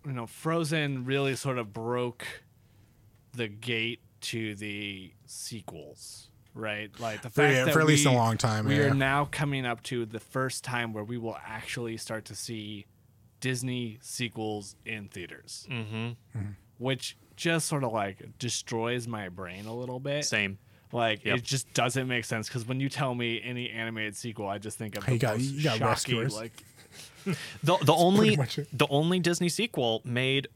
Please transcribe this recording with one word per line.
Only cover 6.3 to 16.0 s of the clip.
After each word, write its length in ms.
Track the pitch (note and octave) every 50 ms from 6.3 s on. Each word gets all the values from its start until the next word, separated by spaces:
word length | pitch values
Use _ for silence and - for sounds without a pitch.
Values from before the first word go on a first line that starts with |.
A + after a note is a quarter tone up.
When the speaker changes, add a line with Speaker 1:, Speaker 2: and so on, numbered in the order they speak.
| _ - _ _ _
Speaker 1:
right? 360 | A2+ A2 G#2+ G#2 G#2 G#2+ G#2 - -
Like, 220 | A#2+ A2+ G#2+ G2+
the 80 | - B2
Speaker 2:
For, 120 | - - D3
Speaker 1:
fact 100 | D3 C3+
Speaker 2:
yeah, 120 | B2+ B2+
Speaker 1:
that 80 | D#3+ D3
Speaker 2:
for 80 | D#3
at 60 | D#3
least 180 | D#3 D3+ C#3+ D3
a 40 | C#3+
Speaker 1:
we, 60 | B2+
Speaker 2:
long 220 | A#2+ A2+ A2+ A2
time, 280 | A2 - A#2+ G#2+ G#2+ A2
Speaker 1:
we 120 | C3+ C#3+
Speaker 2:
yeah. 80 | D3 C#3+
Speaker 1:
are 80 | C#3 C#3
now 320 | C#3 C3+ C3+ C#3 C#3+ D3
coming 400 | C#3+ - - D#3 C#3+ C#3+ C3+ C3
up 180 | B2 A#2+ A2+ -
to 220 | - C3 A#2+ A#2
the 140 | A2 A2+ A2
first 440 | - - - C3 C3 C3 - - -
time 300 | - B2 A#2+ A#2+ A#2 G#2+
where 100 | G#2+ G#2
we 140 | G#2+ B2
will 200 | A#2+ A2+ A2+ G2+ C#2 C#2+
actually 520 | F#2+ A2 A2 - - - C3 A#2+ A2+ A2+
start 280 | A2 - - A2+ A2 G2+
to 100 | - G#2+
see 500 | - - - A#2 A2 G#2 G#2 G#2+ G2+ G2 _ _ _ _ _ _ _ - - _ _
Disney 600 | - B2+ C3 A#2+ B2+ B2+ B2 B2 A#2+ A2+ G#2+ A#2+
sequels 760 | - - - - B2 A2+ - A2+ A2 G#2+ G#2+ G#2 G2+ G2+ - _ -
in 220 | A2+ A2 G#2+ G2+ G2
theaters, 580 | - G2 F2 E2 D2 - - - - - - -
Speaker 3:
Mm-hmm. 260 | C3+ A#2 A2 G#2+ A2
Speaker 2:
Mm-hmm. 520 | A2